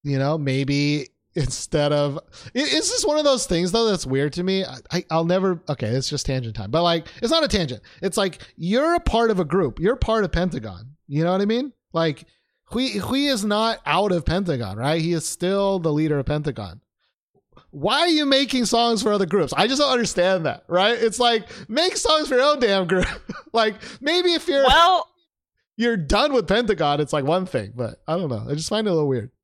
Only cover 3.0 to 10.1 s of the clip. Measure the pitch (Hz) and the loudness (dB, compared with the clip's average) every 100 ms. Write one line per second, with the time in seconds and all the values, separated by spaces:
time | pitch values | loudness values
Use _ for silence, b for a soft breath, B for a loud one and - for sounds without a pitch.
3 | 320 302 294 262 - 170 180 226 226 185 | 0 2 2 2 0 0 0 2 0 0
4 | 131 131 147 165 180 190 185 - - 175 | -2 -2 -2 -2 -2 -2 -4 -12 -6 -6
5 | - 160 165 185 190 175 - 143 107 127 | -2 -2 2 2 0 -2 -6 -4 -2 -2
6 | - 143 - 131 117 107 98 156 175 170 | -2 -4 -4 -4 -4 -8 -4 0 2 0
7 | 165 B 226 330 294 208 151 117 B B | -4 B 0 0 2 0 -2 -6 B B
8 | 190 220 196 - B - 170 233 311 349 | -4 -2 -2 -4 B -8 0 2 2 2
9 | 339 226 233 190 147 156 135 107 175 269 | 0 2 2 0 0 0 0 0 -2 0
10 | - | 0